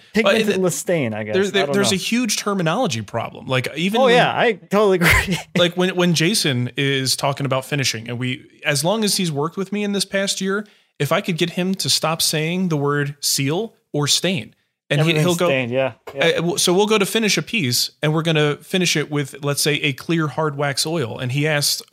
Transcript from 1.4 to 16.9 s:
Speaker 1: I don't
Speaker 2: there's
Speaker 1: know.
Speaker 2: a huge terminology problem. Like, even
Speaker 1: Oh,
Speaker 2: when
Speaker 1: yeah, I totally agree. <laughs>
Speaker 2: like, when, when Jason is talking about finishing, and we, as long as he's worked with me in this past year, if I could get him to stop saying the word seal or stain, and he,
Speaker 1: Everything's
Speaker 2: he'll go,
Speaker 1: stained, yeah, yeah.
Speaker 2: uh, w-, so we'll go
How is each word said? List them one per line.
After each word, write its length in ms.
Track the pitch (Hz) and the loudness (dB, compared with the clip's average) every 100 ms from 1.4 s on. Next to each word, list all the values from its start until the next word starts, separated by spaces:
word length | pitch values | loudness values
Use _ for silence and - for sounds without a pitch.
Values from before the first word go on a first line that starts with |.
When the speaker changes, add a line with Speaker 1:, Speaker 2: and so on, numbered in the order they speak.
| 202 196 | 0 0
Speaker 1:
I 100 | 185 | 0
don't 60 | |
Speaker 2:
there's 180 | 196 202 | 2 2
Speaker 1:
know. 40 | 196 | 0
Speaker 2:
a 40 | |
huge 360 | - 233 240 - | 0 0 0 -2
terminology 640 | 214 202 160 190 247 113 | -2 0 0 0 0 -4
problem. 440 | 101 117 110 - 113 | -4 -6 -6 -8 -2
Like, 200 | 131 - 151 | -2 -2 -2
even 240 | 180 226 | 0 4
Speaker 1:
Oh, 40 | 262 | 4
Speaker 2:
when 100 | 240 | 6
Speaker 1:
yeah, 220 | 156 123 | 4 2
I 160 | 226 | 0
totally 440 | 214 - 202 214 185 | 0 0 2 4 4
agree. 400 | 165 - - 170 - | 4 2 2 -4 -4
<laughs> 100 | 180 | 0
Speaker 2:
like, 180 | 175 180 | 0 2
when, 180 | 185 180 | 0 2
when 180 | 175 | 2
Jason 580 | 160 160 165 156 123 123 - | 4 2 2 0 0 -2 -2
is 400 | 139 135 131 - | 0 0 -2 -2
talking 300 | 139 143 139 | -2 -2 -2
about 180 | 131 | -4
finishing, 460 | - 147 127 110 117 | -2 -2 -2 -4 -6
and 100 | 120 | -6
we, 420 | 127 127 - _ 151 | -6 -6 -12 _ -4
as 180 | 143 | -2
long 200 | 156 220 208 | 0 0 0
as 100 | - | 0
he's 140 | 180 | -2
worked 240 | 139 156 196 | -2 -4 -4
with 160 | 190 | -6
me 120 | 208 208 | -4 -2
in 80 | |
this 100 | 202 - | -2 -2
past 360 | 196 196 - | -4 -4 -4
year, 240 | 190 196 208 _ _ - | -2 -4 -6 _ _ -6
if 120 | 143 | -2
I 80 | 165 | 0
could 160 | 160 160 | -2 -2
get 140 | 170 | -2
him 220 | 180 180 190 | -2 -2 -2
to 140 | 139 | -2
stop 320 | - 156 165 | 0 0 -2
saying 460 | - 156 156 180 185 | -2 -2 -2 -2 0
the 60 | 151 | 0
word 380 | 143 143 143 147 | 0 0 -2 -4
seal 520 | - - 135 165 226 - _ | -2 -2 0 -2 -4 -10 _
or 140 | 147 143 | -2 0
stain, 480 | - 170 185 - - _ _ - | 0 0 -2 -6 -16 _ _ -2
and 100 | 147 | 2
he, 120 | 160 | 2
Speaker 1:
Everything's 140 | 156 165 | 4 2
Speaker 2:
he'll 100 | 170 | 2
go, 120 | 175 | 2
Speaker 1:
stained, 240 | 135 120 | 2 0
yeah, 220 | 127 131 - - | 0 -2 -4 -10
yeah. 120 | 139 165 | 0 0
Speaker 2:
uh, 60 | - | 2
w-, 220 | 170 - | 0 0
so 160 | - | 2
we'll 120 | 180 | 4
go 100 | 208 | 4